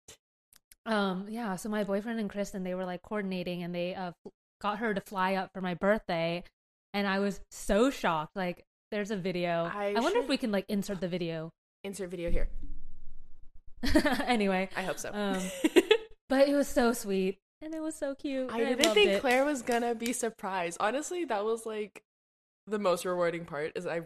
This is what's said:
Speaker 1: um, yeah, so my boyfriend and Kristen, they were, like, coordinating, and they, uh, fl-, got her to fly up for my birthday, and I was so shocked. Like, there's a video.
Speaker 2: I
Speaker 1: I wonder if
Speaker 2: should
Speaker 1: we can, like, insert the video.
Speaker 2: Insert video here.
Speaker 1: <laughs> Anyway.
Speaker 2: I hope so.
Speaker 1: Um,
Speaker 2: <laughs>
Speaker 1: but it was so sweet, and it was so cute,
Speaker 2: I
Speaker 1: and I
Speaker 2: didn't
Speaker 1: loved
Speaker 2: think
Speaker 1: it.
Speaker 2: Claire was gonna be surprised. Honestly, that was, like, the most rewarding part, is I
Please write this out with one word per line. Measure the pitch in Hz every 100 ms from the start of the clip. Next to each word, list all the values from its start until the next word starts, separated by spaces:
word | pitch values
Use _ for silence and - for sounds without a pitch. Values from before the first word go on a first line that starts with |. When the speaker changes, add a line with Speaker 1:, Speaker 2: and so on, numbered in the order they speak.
| - - _ _ _ - _ - 226
Speaker 1:
um, | 214 196 190 202
yeah, | 226 220
so | 180 214
my | 214
boyfriend | 202 202 226 226
and | 202
Kristen, | 202 196 185
they | 185
were, | 180
like, | 185 180
coordinating, | - 208 196 185 175 175
and | 175
they, | 175 175
uh, | 185 180 -
fl-, | - _ _ -
got | 208 208
her | 233
to | 190
fly | - 196 185
up | 190 185
for | 190
my | 180
birthday, | - 196 214 - 170 165 175 - _ _ _ _
and | 202 202
I | 196
was | 202 190 -
so | - - 208 269
shocked. | - 196 160 156 202
Like, | 180 175 _ _ -
there's | 208 202
a | 208
video. | 185 175 175 170 170
Speaker 2:
I | 208 202 220
Speaker 1:
I |
wonder | 294 466
if |
Speaker 2:
should | 277
Speaker 1:
we | 269
can, | 233
like, | 196 -
insert | 202 196 190
the | 180
video. | 175 170 165 165 _ _ _
Speaker 2:
Insert | 196 202 180
video | 180 170
here. | 151 - - - - - - - - - - - - - -
Speaker 1:
<laughs> | 233 302 294 254 269
Anyway. | 233 196 185 190 -
Speaker 2:
I |
hope | 185 -
so. | -
Speaker 1:
Um, | 208 202 190 185 - - -
Speaker 2:
<laughs> | - 440 - - -
Speaker 1:
but | 269 285
it |
was | 285 262
so | 285 233
sweet, | 240 202 190 185 - _ _
and | 311
it | 320
was | 311
so | - 277
cute, | 277 294 269 254
Speaker 2:
I | 226
Speaker 1:
and | 233
I |
Speaker 2:
didn't | 247 320
Speaker 1:
loved |
Speaker 2:
think | 415 403
Speaker 1:
it. | 196
Speaker 2:
Claire | 269 254
was | 285 269
gonna | 226 233 240
be | 226 233
surprised. | 233 226 - 190 190 170 175
Honestly, | 208 269 302 359 277
that | 208
was, | 214 226 226
like, | 214 214 - _ _ _ _ _ _ -
the | 214
most | 196 170
rewarding | 185 180 170 170 170
part, | 147 156
is | - 175
I | 170